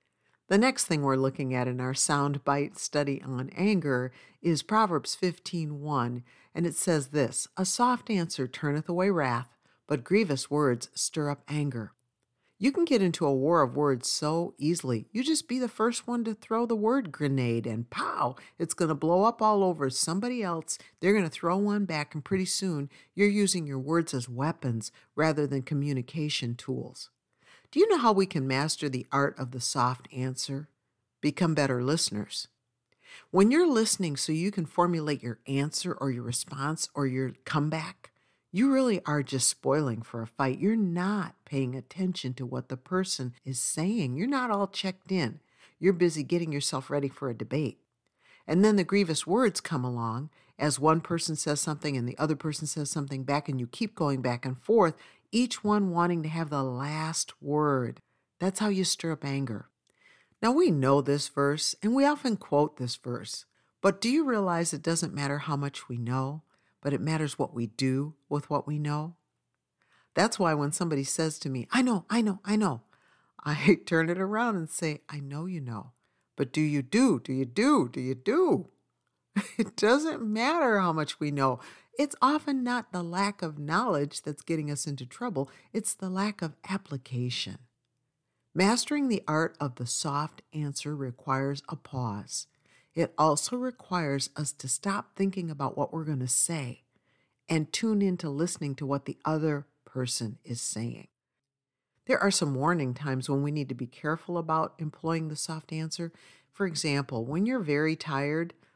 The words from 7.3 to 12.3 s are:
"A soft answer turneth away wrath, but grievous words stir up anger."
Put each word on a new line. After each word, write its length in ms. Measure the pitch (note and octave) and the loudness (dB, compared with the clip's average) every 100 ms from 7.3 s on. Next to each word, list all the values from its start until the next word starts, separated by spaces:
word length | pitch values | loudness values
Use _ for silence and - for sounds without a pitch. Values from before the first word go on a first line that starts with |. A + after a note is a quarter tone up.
| - - - | 0 -6 -4
"A 80 | |
soft 460 | F#3 - B3 B3 - | -2 2 2 2 0
answer 360 | G3+ E3 - B2+ | 0 0 -2 -6
turneth 400 | - D3 D3 D3+ | -4 -2 -2 -2
away 220 | F3 G3 | 0 2
wrath, 480 | F3 C3+ A#2+ B2 _ _ _ - | 2 2 0 -4 _ _ _ -4
but 180 | D3 | -4
grievous 460 | A#2+ G3 G3+ C3+ - | 2 2 4 0 -2
words 400 | D3 C#3+ A#2+ - | 2 2 2 -4
stir 360 | - - E3 D3 | -6 -6 -2 -4
up 120 | C#3+ - | -4 -4
anger." 440 | D3+ C#3+ A#2+ G#2 _ _ _ _ | -2 -2 -4 -8 _ _ _ _